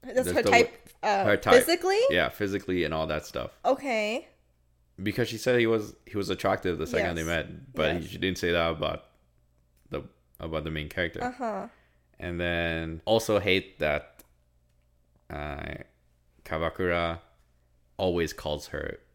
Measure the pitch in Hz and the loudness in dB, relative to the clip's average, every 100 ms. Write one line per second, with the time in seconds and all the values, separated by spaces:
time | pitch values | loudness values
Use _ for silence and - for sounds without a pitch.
0 | 254 240 - - 214 233 233 - - - | -4 -2 2 2 6 6 4 0 -20 -4
1 | 110 143 190 104 - 247 254 349 359 403 | 0 2 4 2 8 6 8 2 2 2
2 | 539 90 71 - 101 98 - 90 78 80 | 4 2 0 0 -2 -2 -2 0 0 0
3 | 80 78 - - - - - 269 277 220 | -2 -4 -4 -8 -8 -2 0 0 0 -2
4 | 208 247 - _ _ _ _ _ _ - | -2 -4 -8 _ _ _ _ _ _ -6
5 | 101 113 117 113 131 123 113 113 104 - | -4 -2 -2 -2 2 4 4 2 0 -10
6 | - 104 92 92 98 - 92 80 80 85 | -8 -4 -2 0 0 0 0 -2 -2 0
7 | 87 82 82 82 - - - - 78 85 | 0 -2 -2 -2 -4 -10 -10 -2 0 0
8 | 76 - 92 90 87 85 82 78 78 80 | -4 -4 -2 0 0 2 2 0 -4 -4
9 | - _ _ _ _ _ _ _ _ 71 | -10 _ _ _ _ _ _ _ _ -10
10 | - _ _ - 82 80 78 78 73 - | -10 _ _ -12 -6 -4 -4 -6 -6 -4
11 | 85 - 247 254 233 196 226 - _ _ | -4 -4 -8 -6 -6 -6 -10 -16 _ _
12 | _ _ 87 87 87 85 85 82 82 82 | _ _ -8 -4 -2 0 -2 -2 -4 -6
13 | 90 113 - 104 101 92 - - 76 73 | 2 2 4 2 4 2 0 -2 0 0
14 | - - - _ _ _ _ _ _ _ | -4 -16 -20 _ _ _ _ _ _ _
15 | _ _ _ 73 73 71 - - - _ | _ _ _ -10 -8 -8 -8 -10 -14 _
16 | _ _ _ _ - 80 82 - 90 85 | _ _ _ _ -8 -2 -2 0 0 2
17 | 85 85 - _ _ _ _ _ _ - | 0 -4 -12 _ _ _ _ _ _ -2
18 | 92 87 80 - 76 76 - 73 - - | 0 2 0 -2 -4 -4 -6 -8 -8 -10
19 | - | -16